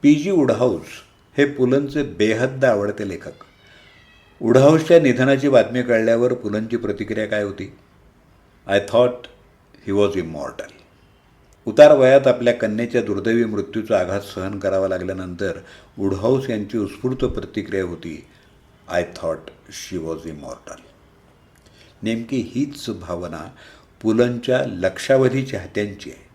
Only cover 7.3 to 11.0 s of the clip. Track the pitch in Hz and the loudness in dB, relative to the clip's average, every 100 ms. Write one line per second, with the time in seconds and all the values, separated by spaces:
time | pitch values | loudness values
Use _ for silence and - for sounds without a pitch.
7.3 | 104 101 98 98 - _ _ _ _ _ | -4 -4 -8 -14 -16 _ _ _ _ _
8.3 | _ _ _ - 101 101 117 123 123 - | _ _ _ 0 0 2 2 2 0 -16
9.3 | - _ _ _ _ - 98 101 98 82 | -20 _ _ _ _ -4 2 2 0 -6
10.3 | 80 67 - - - _ _ | -8 -10 -12 -16 -18 _ _